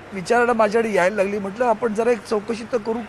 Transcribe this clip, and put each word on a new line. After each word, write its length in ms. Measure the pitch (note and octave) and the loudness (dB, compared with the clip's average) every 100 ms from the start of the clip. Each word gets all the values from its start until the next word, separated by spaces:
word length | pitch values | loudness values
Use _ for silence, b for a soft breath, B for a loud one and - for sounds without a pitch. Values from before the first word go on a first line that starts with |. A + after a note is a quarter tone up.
| - | 0
विचारणा 400 | G3 E3+ A#3+ A#3+ | -10 0 2 4
माझ्याकडे 400 | A3+ G#3+ A3+ A3+ | 4 2 2 2
यायला 240 | F#3+ F3+ G#3+ | 4 2 2
लागली, 220 | F#3+ G#3 | 0 -2
म्हटलं, 260 | G3 G3+ | -6 -2
"आपण 300 | B3+ G#3+ A#3+ | 0 2 0
जरा 160 | G#3 A3+ | 0 0
एक 140 | A#3 | 0
चौकशी 400 | - G#3+ G#3 A3+ A3 | 0 -4 -2 -8 -4
तर 60 | A#3+ | -4
करू, 200 | G#3 A#3 | -2 -6